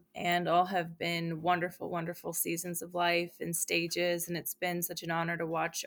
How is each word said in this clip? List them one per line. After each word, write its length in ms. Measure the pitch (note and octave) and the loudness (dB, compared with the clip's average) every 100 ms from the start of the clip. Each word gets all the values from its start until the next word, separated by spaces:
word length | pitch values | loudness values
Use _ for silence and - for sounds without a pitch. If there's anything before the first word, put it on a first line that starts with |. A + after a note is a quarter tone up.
| - | -6
and 340 | - F3 F3 E3+ | -4 2 2 6
all 180 | E3+ F3+ | 4 4
have 340 | F#3+ E3+ E3 | 2 -2 -4
been 420 | E3 E3+ E3 D#3+ | -2 0 -2 0
wonderful, 480 | E3+ F3 F3+ - F3 | 2 2 2 -4 -4
wonderful 440 | F3 E3 F3 E3+ | -2 -4 -4 -4
seasons 500 | E3 F3 E3+ F3 E3+ | -2 -2 -2 -4 -6
of 100 | F3 | -4
life 440 | F3 F3 F3 F3 - | 0 4 4 0 -4
and 160 | E3+ E3+ | -4 -2
stages. 720 | - F3 E3+ - F3 F3 E3+ | 0 0 0 0 0 0 -2
And 100 | E3+ | -4
it's 160 | - | -4
been 300 | - F3+ F3 | -4 -2 -2
such 180 | E3+ E3+ | -4 -6
an 80 | E3 | -2
honor 280 | E3 E3 E3+ | 0 0 -2
to 100 | E3 | -2
watch 360 | E3 E3 - | 0 0 -4